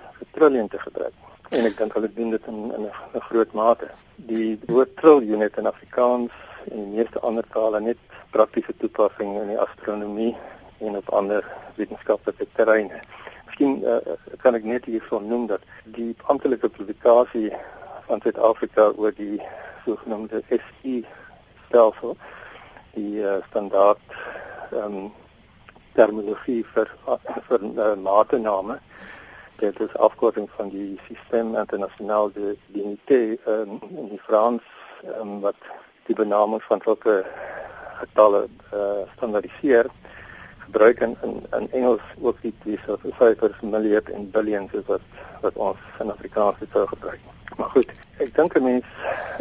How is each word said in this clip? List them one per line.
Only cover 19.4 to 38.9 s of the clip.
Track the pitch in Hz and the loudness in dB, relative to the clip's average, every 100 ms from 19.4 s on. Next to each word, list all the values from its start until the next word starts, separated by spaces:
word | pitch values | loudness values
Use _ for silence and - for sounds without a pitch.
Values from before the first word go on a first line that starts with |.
| - - - - | -10 -16 -18 -10
sogenaamde | - 107 - 107 107 107 - | -6 -6 -6 -8 -6 -8 -2
S | 123 - - | -4 -4 -12
I | 135 123 113 - - - _ - - | -6 -6 -8 -16 -20 -20 _ -20 2
stelsel, | 120 110 - 120 180 - - - - - - - | 6 6 4 -8 -10 -14 -20 -20 -20 -20 -20 -14
die, | 107 104 107 98 | -8 -6 -2 -2
eh, | 98 - | -2 -2
standaard, | - 101 98 101 104 - - - - - - - | -4 0 6 6 6 -2 -14 -12 -14 -14 -16 -8
ehm, | 127 104 98 101 - - _ - _ - - _ | -6 -6 -8 -10 -14 -20 _ -20 _ -20 -20 _
terminologie | - 107 107 104 101 - 117 - | 4 4 4 -4 -6 -2 -4 0
vir, | 113 110 - - 120 - - - | -2 -2 -6 -6 -4 -4 -12 -2
vir, | 117 107 - | -2 0 -2
eh, | 107 101 | 0 0
matename. | 95 101 110 131 110 98 101 139 - - - - - - - - | 4 4 4 2 0 -2 -4 -10 -14 -20 -20 -20 -20 -20 -20 -4
Dit | 104 - | -4 -2
is | 110 - | -4 2
afkorting | 107 - 117 110 101 - | 2 4 0 0 -6 -8
van | 101 | -8
die | 98 98 95 - | -8 -10 -12 -14
Système | - - 117 113 113 | -20 -4 -2 0 -2
International | 104 101 98 - 104 107 104 | -2 -4 -6 -8 -2 0 0
de | 101 101 104 _ | -2 -6 -6 _
d'Unité, | 101 101 101 - 131 110 113 113 | -8 -6 -8 2 4 4 -2 -2
ehm, | 107 104 110 - 180 | -2 -4 -10 -12 -12
in | 107 | -12
die | 104 | -12
Frans, | - 107 120 117 - - - - | 0 4 4 0 -6 -20 -20 -18
ehm, | - - 104 101 | -14 -10 -10 -4
wat | 98 - - - - _ - | -4 -4 -14 -20 -20 _ -6
die | |
benaming | 110 104 104 107 110 | -2 2 4 2 0
van | - 104 | -2 -2
sulke | 113 107 113 98 95 - - - - - - | 0 0 2 2 0 -10 -12 -12 -14 -16 -18
getalle, | - - - 107 101 107 - - | -14 -2 6 6 6 0 -10 -8
eh, | 104 101 | -4 -2